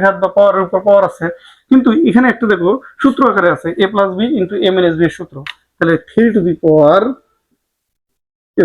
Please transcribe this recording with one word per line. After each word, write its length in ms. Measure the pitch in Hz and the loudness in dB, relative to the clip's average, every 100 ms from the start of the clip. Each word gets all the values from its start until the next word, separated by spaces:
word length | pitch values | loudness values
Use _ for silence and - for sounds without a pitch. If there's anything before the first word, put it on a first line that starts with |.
ঘাত 100 | 190 190 | 0 0
বা 60 | 185 185 | -2 2
পাওয়ারের 260 | 202 190 185 | 2 0 -2
উপর 120 | 190 202 | -2 2
পাওয়ার 180 | 202 190 | 2 2
আছে, 160 | - 170 170 - _ _ | -4 -10 -10 -18 _ _
কিন্তু 200 | 262 240 226 294 | 2 2 2 2
এখানে 180 | 202 254 | 2 2
একটা 140 | - 226 | 0 -2
দেখো, 180 | 190 175 262 - - | 0 -2 -4 -8 -4
সূত্র 180 | 269 262 254 | -2 0 0
আকারে 180 | 202 175 151 | 2 0 -2
আছে, 120 | 170 175 | -6 -4
a 20 | 190 | -2
plus 180 | 214 196 185 | -2 -4 -2
b 20 | 233 269 | -4 -4
into 140 | 180 202 185 | -4 -2 -2
a 20 | 190 | 0
minus 180 | 175 160 | 0 0
b 20 | 165 | -2
এর 60 | - | -4
সূত্র। 180 | 175 143 147 - _ _ | -14 -16 -18 -20 _ _
তাহলে 180 | 170 160 - | -2 -2 -2
three 220 | - 226 | 0 0
to 60 | 214 175 | 0 -2
the 80 | 160 | -2
power 360 | 165 156 147 185 220 262 _ _ _ _ _ _ _ _ _ _ _ _ _ | 0 4 4 2 0 -6 _ _ _ _ _ _ _ _ _ _ _ _ _
a 20 | - | -2